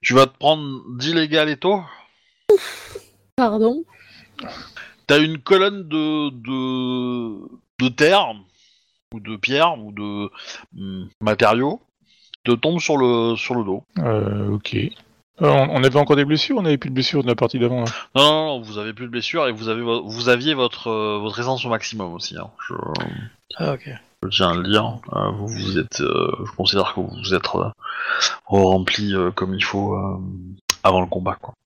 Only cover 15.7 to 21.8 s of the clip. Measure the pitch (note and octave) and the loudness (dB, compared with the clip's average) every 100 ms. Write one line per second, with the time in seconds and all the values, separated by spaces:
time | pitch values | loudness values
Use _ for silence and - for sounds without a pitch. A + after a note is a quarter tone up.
15.7 | D3+ C3 C3+ C#3+ C#3+ C#3+ D3+ - C4+ F3 | 4 4 4 4 4 4 2 2 0 2
16.7 | C#3 C#3 C3 B2+ D3+ B2 A#2 A#2+ B2+ A#2+ | 0 0 -2 0 0 0 2 2 2 0
17.7 | B2 A#2 - - C3+ D3 D3+ D#3 C3 G#2+ | 0 -4 -6 -4 4 4 4 0 -4 -6
18.7 | G#2 G#2 G#2+ B2 A#2+ A#2 E3 C#3 A2 A2+ | -8 -8 -8 -8 -6 -4 0 0 -2 -2
19.7 | A2+ A#2+ A#2 G#2 A2 A#2+ B2 C#3 C#3+ A#2+ | -2 0 -2 -2 -2 2 4 2 0 0
20.7 | - A#2+ A2 G#2+ G#2 G#2+ G#2 A#2+ C3 A#2+ | -2 -4 -2 -2 -2 -4 -4 -4 -2 -2
21.7 | A2+ | -4